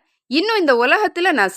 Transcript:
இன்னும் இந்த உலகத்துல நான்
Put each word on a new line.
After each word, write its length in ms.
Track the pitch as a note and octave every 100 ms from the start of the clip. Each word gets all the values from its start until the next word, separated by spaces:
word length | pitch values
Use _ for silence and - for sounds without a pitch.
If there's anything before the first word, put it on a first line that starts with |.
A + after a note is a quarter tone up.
| - _ -
இன்னும் 320 | C4+ G#4+ A4
இந்த 160 | D4+ A#3+
உலகத்துல 560 | B3 F#4 G#4+ F4 F#4
நான் 200 | C4+ F#3+